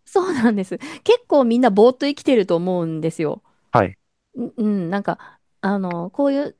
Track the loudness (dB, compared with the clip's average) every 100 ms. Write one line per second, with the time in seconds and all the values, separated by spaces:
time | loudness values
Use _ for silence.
0 | _ -2 -2 0 0 0 -4 -10 -12 -4
1 | 0 2 2 2 2 2 4 6 4 4
2 | -2 -2 0 2 2 0 -2 -4 -4 -4
3 | -6 -4 -6 -6 _ _ _ 2 2 -4
4 | _ _ _ -12 -10 -4 -4 -2 -4 -4
5 | -4 -6 -10 _ _ _ -6 -4 -4 -8
6 | -8 -2 -2 -2 -6